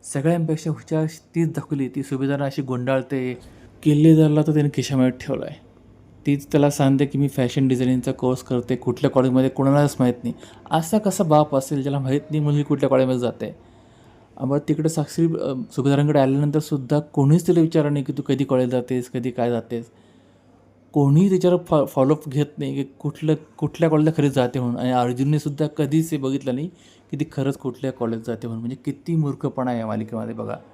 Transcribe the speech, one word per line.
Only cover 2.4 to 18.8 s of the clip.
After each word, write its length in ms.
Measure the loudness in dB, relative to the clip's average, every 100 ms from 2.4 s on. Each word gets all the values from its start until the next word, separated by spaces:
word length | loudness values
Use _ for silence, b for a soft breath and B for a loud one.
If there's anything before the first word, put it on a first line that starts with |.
| -4
अशी 160 | -4
गुंडाळते, 760 | -6 -4 0 -2 -2 -4 -4 -8 B B B -4
किल्लेदारला 600 | 2 6 8 8 6 4
तर 120 | 2
त्याने 140 | 2 2
खिशामाळ्यात 520 | -2 -2 2 0 0 -6
ठेवला 200 | -6 -6
आहे. 260 | -12 -20 -20 -20 -20 -20 -10 -2
तीच 200 | -2 0
त्याला 180 | 2 2
सांगते 360 | 4 2 4 2
की 120 | 0
मी 100 | -2
फॅशन 400 | 0 -2 0 0
डिझायनिंगचा 440 | 2 2 0 -2
कोर्स 300 | -2 -2 -2
करते, 340 | -2 -4 -2 -4
कुठल्या 340 | -2 -2 2
कॉलेजमध्ये 380 | 2 2 2 0
कोणालाच 480 | 0 2 4 2 2
माहीत 140 | 0 0
नाही. 120 | -6 -10 B B B
असा 280 | -2 0 0
कसा 260 | 0 -2
बाप 320 | 4 4 4 0
असेल 260 | -2 -4
ज्याला 160 | -2 -2
माहीत 220 | 0 -2 0
नाही 120 | -2
मुलगी 200 | 0 0
कुठल्या 280 | 0 0 2
कॉलेजमध्ये 300 | 4 4 2
जाते? 360 | -2 -4 -10 -12 b b b b b b b -8
मग 180 | -2 -2 0
तिकडे 200 | 0 0
साक्षी, 380 | -2 -6 0 0
अ, 280 | 0 -6 -6 -8 -2
सुभेदारांकडे 420 | 0 2 4 4
आल्यानंतरसुद्धा 840 | 2 2 0 -2 -2 -6 -2 -2
कोणीच 460 | -2 0 4 4 4
तिला 140 | 2
विचारलं 320 | 4 2 0
नाही 120 | -2
की 80 | -4
तू 100 | -6
कधी 220 | -2 -2
कॉलेज 240 | 0 0 2
जातेस, 420 | -2